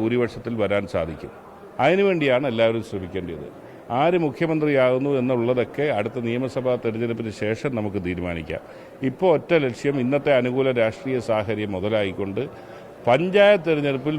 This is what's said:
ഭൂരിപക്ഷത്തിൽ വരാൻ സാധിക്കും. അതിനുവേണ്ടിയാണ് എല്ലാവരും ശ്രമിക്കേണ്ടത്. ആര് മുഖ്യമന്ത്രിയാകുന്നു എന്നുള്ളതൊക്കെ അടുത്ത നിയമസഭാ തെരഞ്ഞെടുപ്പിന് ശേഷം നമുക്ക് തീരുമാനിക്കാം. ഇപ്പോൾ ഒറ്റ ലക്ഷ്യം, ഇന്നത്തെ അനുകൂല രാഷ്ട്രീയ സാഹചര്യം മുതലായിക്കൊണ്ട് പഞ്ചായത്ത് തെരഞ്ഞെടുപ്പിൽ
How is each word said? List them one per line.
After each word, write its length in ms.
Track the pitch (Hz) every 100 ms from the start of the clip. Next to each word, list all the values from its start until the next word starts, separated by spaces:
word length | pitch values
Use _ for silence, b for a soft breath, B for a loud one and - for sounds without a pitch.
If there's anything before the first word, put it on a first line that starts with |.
ഭൂരിപക്ഷത്തിൽ 540 | 113 123 117 - 117 117
വരാൻ 200 | 98 101 98
സാധിക്കും. 360 | 92 80 73 69 - - - - -
അതിനുവേണ്ടിയാണ് 600 | 139 190 196 175 139 123 143
എല്ലാവരും 300 | 113 113 113 107
ശ്രമിക്കേണ്ടത്. 580 | 101 90 92 85 78 71 - B B - 120
ആര് 160 | 160 180 151
മുഖ്യമന്ത്രിയാകുന്നു 840 | - 160 156 151 135 127 127 143 139
എന്നുള്ളതൊക്കെ 640 | 123 127 117 123 110 - 147 107
അടുത്ത 200 | 110 127 117
നിയമസഭാ 460 | 123 131 131 127 120
തെരഞ്ഞെടുപ്പിന് 480 | 117 110 117 113 113 -
ശേഷം 280 | 107 113 143 120
നമുക്ക് 240 | 104 98 87
തീരുമാനിക്കാം. 540 | 87 87 85 76 - B B B - 135
ഇപ്പോൾ 200 | 127 185 143
ഒറ്റ 160 | - 170 131
ലക്ഷ്യം, 300 | 113 143 143
ഇന്നത്തെ 300 | 123 143 143 131
അനുകൂല 300 | 123 131 135 120
രാഷ്ട്രീയ 360 | 110 - 131 127 113
സാഹചര്യം 420 | 107 101 104 104 92
മുതലായിക്കൊണ്ട് 680 | 104 110 98 87 98 101 139 B B B B - 120
പഞ്ചായത്ത് 600 | 135 180 202 202 202 160
തെരഞ്ഞെടുപ്പിൽ 480 | 151 143 135 147